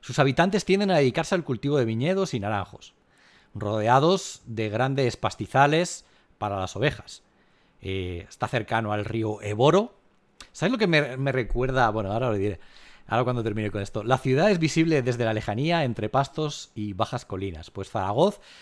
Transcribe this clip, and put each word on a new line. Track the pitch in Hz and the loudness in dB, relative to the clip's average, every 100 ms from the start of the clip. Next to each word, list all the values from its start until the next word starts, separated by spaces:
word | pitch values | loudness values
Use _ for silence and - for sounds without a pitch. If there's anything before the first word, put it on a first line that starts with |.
Sus | - 127 | -6 2
habitantes | 139 135 175 196 | 2 4 2 2
tienden | - 190 202 | 2 2 4
a | 175 | 4
dedicarse | 135 120 160 | 4 2 0
al | 185 | -2
cultivo | 156 123 139 147 | -2 -4 0 0
de | |
viñedos | 117 113 139 190 190 | 0 0 0 0 -2
y | - | -2
naranjos, | 101 107 95 - - _ _ _ _ _ _ | -2 -4 -6 -12 -20 _ _ _ _ _ _
rodeados | 101 101 110 107 127 160 190 - - - | -8 -4 -2 4 4 6 2 -2 -14 -12
de | 110 107 | -4 -4
grandes | 104 131 139 127 - | 0 0 2 0 0
pastizales | 107 - 104 135 143 156 175 - _ _ _ _ | -4 -4 -2 4 4 4 0 -6 _ _ _ _
para | 104 98 | -4 -2
las | 92 - | -4 0
ovejas. | 139 - - - _ _ _ _ _ _ | -2 -2 -14 -20 _ _ _ _ _ _
Eh, | 95 95 90 87 90 | -8 -6 -4 -8 -12
está | - 107 | -8 -4
cercano | 127 110 113 110 | -4 -2 -2 -2
al | 104 | -4
río | 101 110 110 107 | -4 -4 -4 -4
Eboro. | 104 104 135 175 233 _ _ _ _ _ - | -6 2 6 6 2 _ _ _ _ _ -20
¿Sabes | - 170 | -4 -2
lo | 247 | 0
que | 202 | 2
me, | 160 147 131 | 2 2 -2
me | 135 | -2
recuerda? | 127 113 120 127 131 120 | -2 -2 -2 0 2 2
Bueno, | 107 98 | 2 -2
ahora | 107 127 | -2 0
lo | 104 | 0
diré. | 101 90 - - - - - | -2 -4 -12 -20 -20 -20 -4
Ahora | 113 | 0
cuando | 123 123 | 0 0
termine | 110 104 107 | -2 -2 -4
con | 104 | -4
esto. | 98 113 | -6 -6
La | 107 127 | 0 0
ciudad | 131 127 190 | 2 2 4
es | 190 | 4
visible | 160 - 160 156 | 2 2 2 2
desde | 123 117 | 2 0
la | 117 | 0
lejanía | 110 - 104 147 170 | -2 -4 -2 0 0
entre | 139 113 107 | 0 -2 -2
pastos | 127 135 - 156 - - | -2 -2 -4 -6 -6 -14
y | - 107 | -10 -8
bajas | 92 107 120 | -4 -4 -4
colinas, | - 92 98 80 82 | -8 -8 -6 -8 -14
pues | - 95 | -12 -8
Zaragoz | - 95 107 185 202 - - | -4 -2 2 2 2 -16 -20